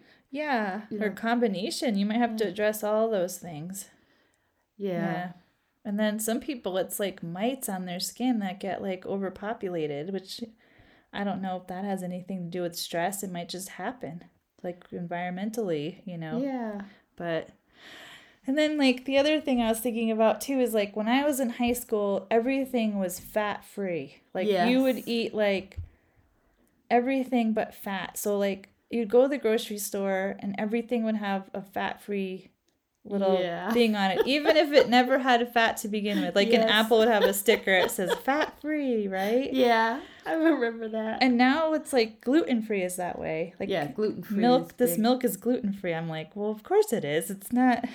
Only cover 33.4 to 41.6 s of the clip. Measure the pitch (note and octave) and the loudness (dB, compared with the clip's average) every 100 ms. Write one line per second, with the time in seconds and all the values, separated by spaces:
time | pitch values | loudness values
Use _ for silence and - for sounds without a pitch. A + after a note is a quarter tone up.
33.4 | F3 E3+ F3+ A#3 A3+ G#3 F#3+ - - D4 | 0 -4 0 4 4 4 2 2 2 4
34.4 | D4 D#4+ D4 C4+ A3 B3 B3+ C4 B3+ A#3+ | 4 4 6 6 6 6 4 2 4 2
35.4 | A#3+ A#3 A3+ - G#3 G#3+ G#3 G3+ F3+ A#3 | 2 2 2 0 -4 -4 -2 0 0 2
36.4 | A3+ A#3 A3 G#3 A3 A3+ A3+ G#3 G3 G3 | 4 4 6 4 6 6 6 6 4 4
37.4 | - G#3 G3 F#3 F3+ - F3 - C4 D4 | 2 2 4 4 2 0 -2 0 0 0
38.4 | - - D4 D4+ C4+ A3+ G3 F#3+ G3+ B3 | -2 -6 -4 -2 0 0 0 -2 0 2
39.4 | C#4 C4 A#3+ A3+ A3+ C4+ F4+ - - D#4+ | 2 2 4 4 2 -2 -8 -12 -4 2
40.4 | D#4+ C4+ A#3 A3+ A3 A3 A3 - C4 A#3+ | 4 4 0 -4 -6 -4 -4 0 2 6
41.4 | B3+ D4+ | 4 4